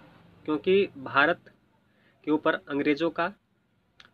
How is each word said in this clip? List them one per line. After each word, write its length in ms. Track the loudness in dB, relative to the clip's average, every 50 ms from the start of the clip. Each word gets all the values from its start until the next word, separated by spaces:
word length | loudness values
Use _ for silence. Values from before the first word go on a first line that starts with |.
| -20 -20 -20 -20 -20 _ _ -12 -6
क्योंकि 420 | -4 -4 -2 0 2 2 2 2 0 -4 -10
भारत 520 | -10 -4 0 2 2 2 0 -2 -6 -20 -20 _ _ _ _ _ _ _ _ _ _ _ _ _ -4
के 40 | -2
ऊपर 240 | -2 0 0 0 -2
अंग्रेज़ों 560 | -2 -4 -6 -6 -2 0 0 0 0 -2 -4
का 160 | -2 -2 -4 -6 -6 _ _ _ _ _ _ _ _ _ _ _ _ _ -20 _